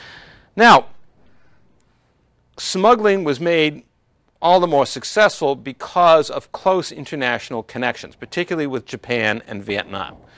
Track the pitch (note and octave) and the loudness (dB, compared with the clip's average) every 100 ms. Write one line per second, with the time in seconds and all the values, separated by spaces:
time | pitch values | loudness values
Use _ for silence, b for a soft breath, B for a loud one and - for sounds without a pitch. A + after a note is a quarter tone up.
0 | B B B B B - A#3 D#3 - - | B B B B B 4 6 6 4 -8
1 | - _ _ - _ _ _ _ _ _ | -20 _ _ -20 _ _ _ _ _ _
2 | _ _ _ _ _ - - F#3+ G#3 A#3+ | _ _ _ _ _ -14 -8 2 4 4
3 | G#3+ G3 D#3+ C3 E3+ E3+ D3+ D3+ - _ | 4 2 0 -2 0 0 0 -2 -14 _
4 | _ _ _ _ E3 F3+ F3 C#3+ B2 C3 | _ _ _ _ 2 2 4 2 0 -4
5 | - G#3 G#3 - D3 C3 B2+ B2+ - F3+ | -4 2 2 2 -4 -4 -8 -14 -6 2
6 | F3 D#3+ C#3+ C#3 - - F#3+ F#3+ - - | 4 4 2 -6 -12 -4 0 0 -2 -10
7 | C#3 D#3 B2+ A#2+ - A#2+ G#2+ A#2+ B2 - | -10 -6 -4 -4 -6 -10 -10 -4 -4 -4
8 | - - A#2+ - F3 E3 C#3+ C3 - A#2+ | -12 -18 -10 -6 -4 -4 -4 -6 -10 -14
9 | - A#2+ A2 A2 - G#2 G2+ G2+ - G2 | -6 -2 -2 -2 -8 -12 -8 -8 -8 -10
10 | E2 - b | -12 -14 b